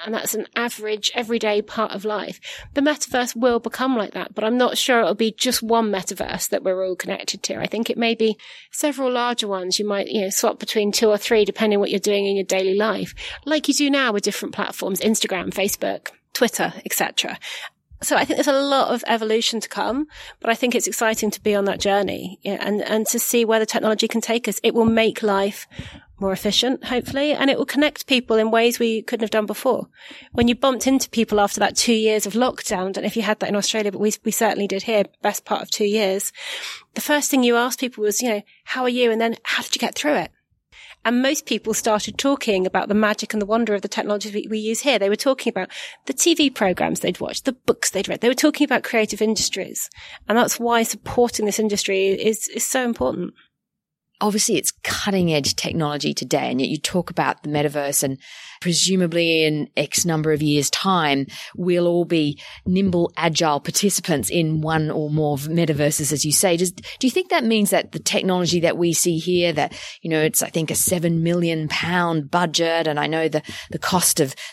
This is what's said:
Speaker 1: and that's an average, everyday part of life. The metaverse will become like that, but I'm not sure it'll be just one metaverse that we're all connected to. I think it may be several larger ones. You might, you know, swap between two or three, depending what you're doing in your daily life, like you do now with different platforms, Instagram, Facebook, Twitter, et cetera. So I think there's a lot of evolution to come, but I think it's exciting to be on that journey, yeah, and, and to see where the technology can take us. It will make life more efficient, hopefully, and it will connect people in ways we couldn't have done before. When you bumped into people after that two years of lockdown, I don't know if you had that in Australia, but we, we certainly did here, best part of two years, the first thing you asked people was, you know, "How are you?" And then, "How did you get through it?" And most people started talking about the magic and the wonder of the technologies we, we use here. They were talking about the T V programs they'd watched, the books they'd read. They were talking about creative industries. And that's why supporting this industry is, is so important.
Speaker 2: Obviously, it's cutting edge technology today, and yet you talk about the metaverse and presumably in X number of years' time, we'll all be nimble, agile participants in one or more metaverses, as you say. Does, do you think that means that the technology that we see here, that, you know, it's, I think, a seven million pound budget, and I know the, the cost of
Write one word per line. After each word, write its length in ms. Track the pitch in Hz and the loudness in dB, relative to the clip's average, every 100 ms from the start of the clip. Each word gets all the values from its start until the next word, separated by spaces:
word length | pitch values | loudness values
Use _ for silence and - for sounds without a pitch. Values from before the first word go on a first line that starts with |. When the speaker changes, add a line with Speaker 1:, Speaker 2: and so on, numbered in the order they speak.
Speaker 1:
and 100 | 196 | -6
that's 200 | 220 - | -4 -4
an 120 | 220 - - | -4 -4 -4
average, 540 | 240 - 214 214 - | -4 -4 -4 -2 -2
everyday 480 | 240 226 233 214 208 | -2 -2 0 2 0
part 300 | 208 - 214 | -2 -4 -4
of 120 | 202 | -4
life. 340 | 208 208 - - - - - | -4 -4 -6 -10 -14 -16 -4
The 80 | 285 | 2
metaverse 520 | 294 294 - 254 247 | 2 2 0 0 0
will 260 | 226 247 233 | 0 2 2
become 360 | 233 - 254 247 | -2 -2 0 0
like 160 | 196 | -2
that, 220 | - - | -6 -8
but 100 | - | -2
I'm 140 | 220 247 | 0 2
not 180 | 247 - | 2 2
sure 240 | - 240 | 2 4
it'll 140 | 175 | 4
be 180 | 208 220 | 2 0
just 300 | - 254 247 | 0 -2 0
one 280 | 220 226 220 | 2 2 2
metaverse 600 | 190 185 190 - 170 - | -2 -4 -6 -6 -6 -4
that 120 | 196 | -2
we're 240 | 185 185 185 | -2 -2 -2
all 80 | |
connected 480 | 180 190 196 - 196 | -4 -6 -6 -6 -8
to. 140 | - 196 | -6 -4
I 80 | 185 | -4
think 220 | 208 233 | -4 -2
it 80 | 233 | 0
may 180 | 233 | 0
be 220 | 226 220 208 - - - | 2 0 0 -10 -20 -14
several 380 | - 302 254 262 | -4 -4 -2 -2
larger 380 | 247 240 240 208 | 0 -2 -2 -4
ones. 300 | 190 185 180 | -4 -4 -2
You 100 | 208 | -2
might, 200 | 202 - | -2 -2
you 120 | 220 | -2
know, 80 | 190 | -2
swap 300 | - 220 - | 0 0 -2
between 340 | 214 220 208 | -4 0 0
two 160 | - 220 | 4 4
or 80 | 208 | 4
three, 300 | - 226 208 | 4 4 4
depending 340 | - 220 202 | 2 2 2
what 80 | 202 | 2
you're 100 | 196 | 0
doing 280 | 208 202 196 | 0 0 0
in 100 | 196 | -2
your 80 | |
daily 300 | 190 190 190 | 0 0 2
life, 400 | 202 220 190 185 - - - 277 | 2 0 -2 -6 -10 -14 -10 -2
like 220 | 311 - | -2 0
you 60 | |
do 140 | 269 285 | 0 2
now 240 | 277 254 | 2 2
with 100 | 208 | 0
different 320 | 202 - 208 | -2 -4 -8
platforms, 460 | - - - - 190 | -6 -6 -4 -6 0
Instagram, 480 | 220 214 - 180 185 | 0 0 -2 -4 -4
Facebook, 600 | 190 196 - - 98 - - _ | -2 -2 -2 -4 -6 -10 -16 _
Twitter, 400 | - 240 - 175 196 | 0 0 0 -4 -4
et 80 | - | -6
cetera. 460 | - 190 - - - - - - _ _ - | -4 -2 -2 -6 -8 -12 -12 -14 _ _ -10
So 120 | - 262 | 0 0
I 80 | |
think 120 | 277 330 | 0 0
there's 120 | 294 | 2
a 120 | 269 | 2
lot 320 | 277 269 - | 2 2 2
of 120 | 240 - | -2 0
evolution 540 | 226 220 226 226 226 | -2 2 0 0 -4
to 80 | - | -6
come, 400 | 202 202 262 302 - - - | -4 -2 -2 -6 -10 -20 -6
but 100 | 226 | -2
I 60 | 226 | 0
think 180 | 247 | 2
it's 140 | 240 233 | 0 -2
exciting 420 | - 220 220 208 | 0 0 0 -2
to 100 | - | -2
be 140 | 214 | 0
on 120 | 202 196 | 0 0
that 120 | - | 0
journey, 600 | 202 196 190 - 180 - | 0 2 0 -4 -10 -10
yeah, 160 | 202 196 | -8 -6
and, 220 | 202 208 | -2 -2
and 240 | - 220 214 | 0 -2 0
to 140 | 233 | -2
see 240 | - 240 | 0 2
where 160 | 220 226 | 4 2
the 40 | |
technology 440 | 220 240 220 214 226 | 2 0 0 0 0
can 120 | 226 | -2
take 280 | - 233 220 | -2 -2 -2
us. 100 | - | 0
It 100 | 233 | 0
will 120 | 233 226 | 4 4
make 360 | 226 220 - | 4 2 2
life 460 | 214 196 202 - - - - - _ - | 0 2 0 -4 -16 -16 -16 -16 _ -6
more 140 | 196 | -4
efficient, 540 | 185 208 - - - - | -2 0 2 0 -2 -2
hopefully, 460 | 247 - 269 294 | -4 -2 -2 0
and 160 | 277 269 | 2 2
it 100 | 247 | 2
will 60 | |
connect 440 | 269 269 302 - - | 0 2 2 0 0
people 300 | 254 247 220 | 0 4 2
in 120 | 220 | 4
ways 300 | 226 240 233 | 4 4 2
we 220 | 233 226 | 0 0
couldn't 200 | - 233 | -4 -4
have 80 | 220 | 0
done 160 | 220 208 | 0 -2
before. 400 | 208 262 226 - _ - - - | -2 0 0 -4 _ -20 -20 -6
When 160 | - 240 | 2 2
you 80 | 240 | 4
bumped 320 | 269 247 262 | 2 2 2
into 200 | 269 - | 2 2
people 280 | 226 220 208 | 0 2 4
after 220 | 202 220 | 4 2
that 160 | 208 - | 0 2
two 180 | - | 2
years 320 | 220 220 214 202 | 4 4 2 0
of 60 | |
lockdown, 560 | 214 254 - - 190 185 | 0 0 0 -4 -2 -2
I 20 | |
don't 120 | 196 | -2
know 40 | 214 | -4
if 100 | 226 | -2
you 60 | |
had 160 | 202 214 | 0 0
that 100 | - | 0
in 60 | |
Australia, 380 | 202 - 220 202 | -2 0 -2 -2
but 80 | 190 | 0
we, 120 | 214 - | -2 0
we 80 | 220 | -4
certainly 340 | - 220 190 202 | 0 0 2 -2
did 160 | 196 | -2
here, 220 | 214 214 190 _ | 0 0 0 _
best 220 | 208 - | -4 -2
part 180 | - 214 | -4 -4
of 80 | - | -4
two 160 | - 208 | 0 0
years, 460 | 214 190 196 - - - - - - _ | 2 2 0 -4 -10 -12 -10 -10 -14 _
the 60 | - | -8
first 300 | - 294 - | 0 0 2
thing 140 | 269 | 4
you 100 | 240 | 4
asked 240 | 233 247 - | 4 2 -2
people 240 | 247 214 | -6 -2
was, 180 | 208 202 | 0 0
you 100 | 247 | 0
know, 120 | 208 - _ | -2 -6 _
"How 180 | - 262 | -8 -2
are 60 | 254 | 0
you?" 240 | 247 240 | 2 4
And 80 | 220 | 4
then, 160 | 226 - | 0 -2
"How 180 | - - | -4 -4
did 140 | - - | -2 -2
you 40 | |
get 140 | 233 | -2
through 200 | - 294 | -2 0
it?" 180 | 247 160 _ _ _ _ - - - | 0 -2 _ _ _ _ -20 -20 -4
And 160 | 226 247 | 0 2
most 260 | 269 311 - | 2 0 -2
people 280 | 220 220 | -2 -2
started 420 | 208 226 208 - - | -2 2 0 -2 -2
talking 480 | 277 277 - 190 | 0 0 0 0
about 220 | 185 185 208 | 2 0 2
the 80 | |
magic 380 | 208 214 208 214 | 2 2 0 -4
and 100 | 214 | -4
the 40 | 202 | 0
wonder 280 | 226 220 | 0 2
of 80 | 202 | 0
the 60 | 202 | -2
technologies 440 | - - 208 214 | -4 -2 -4 -4
we, 140 | 208 - | -6 -4
we 120 | 220 | -4
use 220 | 214 226 | -2 0
here. 180 | 285 220 | 2 2
They 80 | 196 | 2
were 80 | 208 | 2
talking 340 | 277 262 226 | 0 0 -2
about 180 | 190 185 - - - - | -4 -8 -10 -14 -14 -8
the 60 | |
T 200 | - 349 | 0 2
V 160 | 320 277 | 4 2
programs 520 | - 196 170 160 165 | 2 0 2 0 0
they'd 180 | 175 180 | -4 -4
watched, 260 | - - | -6 -4
the 100 | - | -6
books 360 | 240 - - - | -4 -2 0 0
they'd 160 | 190 190 | -2 -4
read. 140 | 156 | 0
They 80 | 233 | 0
were 60 | |
talking 300 | 254 302 - | 4 2 4
about 200 | 302 240 | 2 2
creative 360 | - 233 214 208 | 2 0 0 0
industries. 680 | 220 214 - 190 180 - - - - - - | 0 0 -2 -4 -8 -8 -10 -12 -20 -14 0
And 100 | 226 | 2
that's 220 | - - | 2 2
why 240 | 233 233 | 2 2
supporting 600 | 226 - - - 240 - | 2 -4 -2 2 2 2
this 140 | 208 202 | 0 0
industry 480 | 214 202 - 190 190 | 0 0 0 2 2
is, 360 | 190 220 214 - | 2 0 0 -4
is 180 | 233 | -4
so 200 | - 262 | -2 -2
important. 500 | 247 233 254 196 175 - _ _ _ _ _ _ _ - | -2 -2 -2 -2 -6 -10 _ _ _ _ _ _ _ -4
Speaker 2:
Obviously, 360 | 208 202 - 170 | 0 0 2 0
it's 140 | - - | -2 -6
cutting 480 | - - 208 196 170 | -6 -4 0 2 2
edge 240 | 151 135 - | 2 0 -2
technology 580 | - 170 147 147 147 | -2 -2 -2 -2 -2
today, 340 | 147 131 143 127 | -4 0 0 0
and 120 | 127 | -2
yet 100 | 135 | -2
you 80 | 151 | -2
talk 320 | - 180 - | -2 -4 -2
about 320 | 175 139 - | -2 0 -2
the 60 | 147 | -2
metaverse 560 | 147 147 147 143 - | -2 0 -2 -2 -2
and 140 | 143 135 - - - - | -2 -4 -12 -20 -18 -6
presumably 800 | 175 156 180 190 175 170 170 160 | -2 0 2 2 2 2 2 4
in 240 | 156 151 - - | 2 0 -2 -4
X 280 | 151 - | -2 0
number 280 | 175 156 156 | 0 2 2
of 80 | 151 | 2
years' 300 | 151 147 139 | 2 2 2
time, 560 | - 196 185 151 139 139 - - - | 0 2 2 2 0 -2 -10 -14 -4
we'll 320 | 175 175 175 | 0 2 2
all 160 | 175 | 2
be 360 | 165 170 147 147 - - | 2 2 0 -2 -12 -10
nimble, 480 | - 185 196 175 170 - | -2 2 2 2 0 0
agile 420 | 165 151 165 143 | 0 2 0 0
participants 720 | - - 202 - - 147 - | -2 0 0 0 0 -2 0
in 300 | 175 160 156 | 0 0 0
one 280 | 156 160 156 | 0 0 0
or 220 | - 151 | -2 0
more 260 | 151 147 143 | 0 2 0
metaverses, 760 | 147 170 160 147 147 - 139 | 0 0 2 2 2 0 -2
as 120 | 143 | 0
you 60 | 156 | 0
say. 260 | 139 190 170 | 2 2 2
Does, 140 | 180 | 0
do 360 | - - - 262 | -4 -16 0 0
you 40 | |
think 200 | 370 370 | 0 0
that 140 | 339 | 0
means 260 | 226 220 202 | 2 2 4
that 200 | 180 - | 2 -2
the 80 | 156 | -6
technology 640 | - - 185 180 170 170 | -2 0 2 0 2 2
that 180 | 165 165 | 2 2
we 140 | 175 | 0
see 260 | 160 180 160 | 2 2 0
here, 340 | 170 180 170 | 0 2 2
that, 240 | 151 143 - - - | 0 -2 -6 -16 -10
you 80 | 170 | -2
know, 140 | 156 | 2
it's, 200 | 156 - | 2 0
I 40 | - | -2
think, 220 | 170 156 | -2 -2
a 60 | 185 | -2
seven 480 | - 180 165 165 | 0 0 2 2
million 420 | 165 175 170 160 156 | 2 2 0 0 -2
pound 640 | - 175 180 170 160 139 | -2 0 0 2 0 0
budget, 560 | 175 175 147 165 165 160 | 0 0 0 2 2 0
and 140 | 147 | 0
I 80 | 147 | 0
know 200 | 160 160 | 0 0
the, 140 | 151 - - - | 0 -4 -14 -10
the 100 | 160 | -6
cost 400 | - 185 - - | 0 2 2 2
of 160 | 135 - - | 0 -2 -12